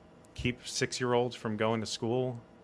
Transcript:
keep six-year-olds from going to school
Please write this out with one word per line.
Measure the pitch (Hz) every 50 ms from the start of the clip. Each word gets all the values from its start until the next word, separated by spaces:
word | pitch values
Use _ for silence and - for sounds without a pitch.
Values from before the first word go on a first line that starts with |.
| - - - - - - -
keep | - - 123 120 - -
six-year-olds | - - - 131 117 - - 127 123 123 120 123 123 117
from | - - 113 107
going | 104 110 110 117 113
to | 107
school | - - - 120 113 120 127 127 127 123 117 - - - -